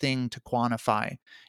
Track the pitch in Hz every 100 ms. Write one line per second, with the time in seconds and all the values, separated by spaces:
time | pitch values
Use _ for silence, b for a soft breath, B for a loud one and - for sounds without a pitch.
0 | 139 131 123 - - 120 120 113 - 107
1 | 113 - B B